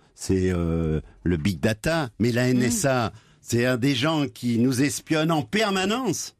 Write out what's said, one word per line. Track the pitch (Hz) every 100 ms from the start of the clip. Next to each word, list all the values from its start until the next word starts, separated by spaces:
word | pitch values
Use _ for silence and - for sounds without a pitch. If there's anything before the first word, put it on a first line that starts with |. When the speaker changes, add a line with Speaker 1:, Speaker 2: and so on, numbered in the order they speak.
| _ -
Speaker 1:
C'est, | - 95 92
euh, | 87 85 82 80 78 - -
le | 82 87
big | 73 160
data, | 113 110 156 165 131 -
mais | 117
la | 117 127
N | 127
S | 123 120 139
A, | 127 107
Speaker 2:
Mm. | - - _
Speaker 1:
c'est | - 117 123
un | 127
des | 135
gens | 131 151 160 135
qui | - 120 117
nous | 127 123
espionnent | 139 - - 156 160
en | 160
permanence | 117 208 214 190 190 233 247 151 - -